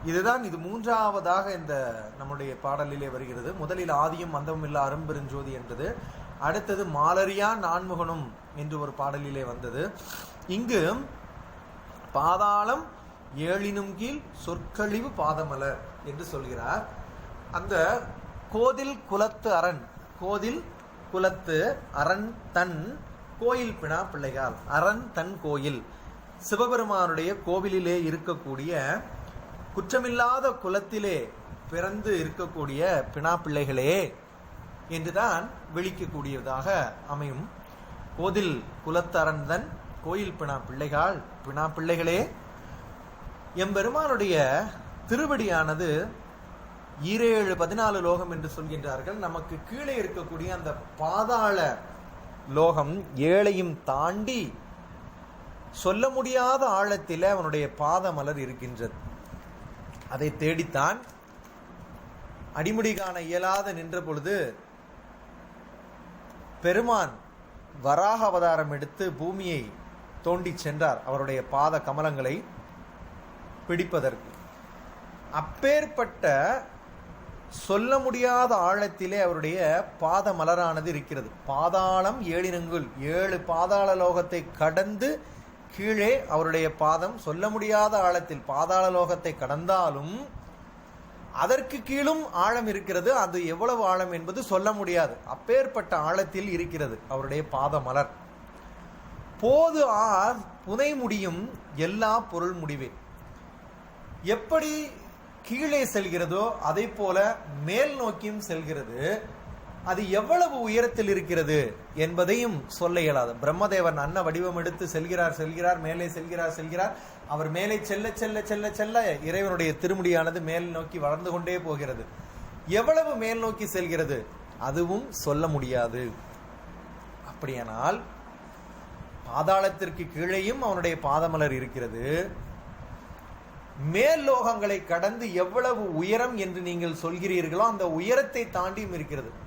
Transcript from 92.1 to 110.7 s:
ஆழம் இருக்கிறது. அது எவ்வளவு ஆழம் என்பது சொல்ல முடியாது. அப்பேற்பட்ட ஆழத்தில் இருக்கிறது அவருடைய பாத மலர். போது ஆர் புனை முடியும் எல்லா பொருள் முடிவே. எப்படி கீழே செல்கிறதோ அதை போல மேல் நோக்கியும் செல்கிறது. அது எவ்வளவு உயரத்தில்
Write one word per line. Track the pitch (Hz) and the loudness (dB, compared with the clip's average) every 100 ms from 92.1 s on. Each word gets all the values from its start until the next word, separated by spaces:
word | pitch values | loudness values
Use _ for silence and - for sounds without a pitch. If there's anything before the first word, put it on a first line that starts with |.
| 320 302 - | 2 0 2
ஆழம் | 196 240 220 | 4 4 0
இருக்கிறது. | 202 - 180 185 262 | -2 0 2 4 4
அது | 190 180 170 | 4 0 -2
எவ்வளவு | 170 233 240 196 | 0 2 4 4
ஆழம் | 185 185 170 | 4 2 -2
என்பது | 165 190 - | -4 -6 2
சொல்ல | 185 208 | 2 4
முடியாது. | 208 185 175 147 - - | 0 2 4 4 0 -10
அப்பேற்பட்ட | 131 - 254 262 226 180 170 151 | -10 4 4 4 -2 0 2 4
ஆழத்தில் | 190 196 190 202 170 | 2 2 -2 -2 -2
இருக்கிறது | 175 151 139 110 - | -2 -2 -2 -4 -4
அவருடைய | 135 135 147 147 | -4 -2 -2 -2
பாத | 135 143 147 127 | 0 2 2 2
மலர். | 135 139 - - - - - - - - - - - - - | 0 0 -4 -18 -20 -20 -18 -18 -18 -18 -16 -16 -14 -14 0
போது | 220 285 330 311 269 214 | 6 8 8 6 4 6
ஆர் | 226 190 208 233 - - - | 6 6 4 2 -8 -14 -4
புனை | 226 285 285 | 2 2 2
முடியும் | 240 208 190 170 226 - - 143 165 | 0 0 -2 -2 -6 -10 -12 -2 0
எல்லா | 208 220 226 - | 2 4 4 2
பொருள் | 170 175 180 | -2 -2 -2
முடிவே. | 151 143 127 - - - - - - - - - - - - - 175 226 | -6 -6 -8 -12 -18 -18 -18 -18 -18 -20 -20 -20 -20 -20 -16 -8 -2 -2
எப்படி | - 320 302 302 285 - - - - - - | 2 2 2 -2 -6 -10 -18 -20 -20 -20 -6
கீழே | 247 302 285 262 | -2 2 4 4
செல்கிறதோ | 208 190 170 170 185 226 214 147 | 0 0 0 0 2 0 0 0
அதை | 170 220 - | 0 0 0
போல | 196 185 208 226 - 143 151 | 2 4 4 2 -6 -6 0
மேல் | 214 294 277 | 2 2 2
நோக்கியும் | 233 196 208 214 - | -4 -4 -6 -6 -4
செல்கிறது. | 165 151 143 113 120 156 214 - - - - - - 185 | -4 -4 -6 -6 -4 -2 -2 -6 -14 -14 -14 -14 -8 -2
அது | 185 202 | -2 2
எவ்வளவு | 196 214 349 339 277 | 2 6 6 6 4
உயரத்தில் | 226 | 2